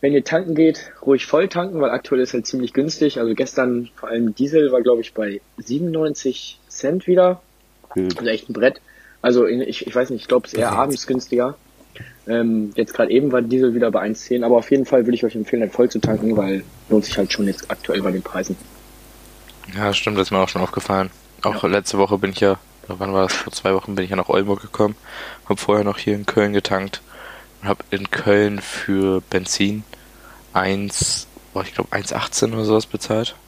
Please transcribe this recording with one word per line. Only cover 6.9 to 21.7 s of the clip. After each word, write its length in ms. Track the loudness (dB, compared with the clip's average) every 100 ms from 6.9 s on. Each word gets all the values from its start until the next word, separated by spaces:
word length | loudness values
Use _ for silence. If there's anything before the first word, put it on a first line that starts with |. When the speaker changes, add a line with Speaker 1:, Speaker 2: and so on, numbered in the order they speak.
| -2 2
Speaker 1:
wieder. 340 | 4 4 2 _ _ _ _ _ -2
Speaker 2:
Wild. 220 | -2 -2
Speaker 1:
Also 120 | -2
echt 200 | -4 -4
ein 40 |
Brett. 280 | 0 0 0 _ -20 -20 _
Also 240 | 2 4 4
in, 160 | 2
ich, 260 | -2 -6 -4
ich 80 | -2
weiß 140 | -2
nicht, 100 | -4
ich 60 | 0
glaub, 180 | 0 0
es 80 |
ist 60 | -2
eher 60 | 0
Speaker 3:
Perfekt. 140 | 0
Speaker 1:
abends 240 | 0 -2 -2
günstiger. 480 | -4 0 0 0 -4 _ _ -20 -20 -20 -20 -4
Ähm, 440 | 0 2 0 -2 -2
jetzt 180 | -4
grad 160 | 0 4
eben 220 | 4 4
war 100 | 2
Diesel 320 | 2 2 2
wieder 160 | 4 2
bei 100 | 2
eins 240 | -2 -6 -2
zehn, 180 | -2
aber 140 | 4 4
auf 120 | 4
jeden 160 | 2 4
Fall 200 | 2 4
würde 100 | 2
ich 80 | 0
euch 100 | -2
empfehlen, 260 | -4 -2
halt 80 | -2
voll 160 | 2 2
zu 100 | 2
tanken, 360 | 0 0 0 0
weil 260 | 0 -2 -6 -20 0
lohnt 160 | 0 2
sich 120 | -2
halt 140 | -2
schon 160 | 0 -2
jetzt 220 | -2 -6
aktuell 300 | -10 -4 -2
bei 100 | 0
den 100 | -4
Preisen. 340 | -4 -8 -6 -8 -10 -20 -20 -20 -20 -20 -20 -20 -20 -20 -14 -4
Speaker 4:
Ja, 180 | -2
stimmt, 240 | 0 0 0
das 100 | 2
ist 40 |
mir 80 | 2
auch 100 | 0
schon 120 | 0
aufgefallen. 480 | -2 -4 -2 0 0 -6 -20 -6
Auch 200 | -4 -2
Speaker 1:
Ja. 60 | 0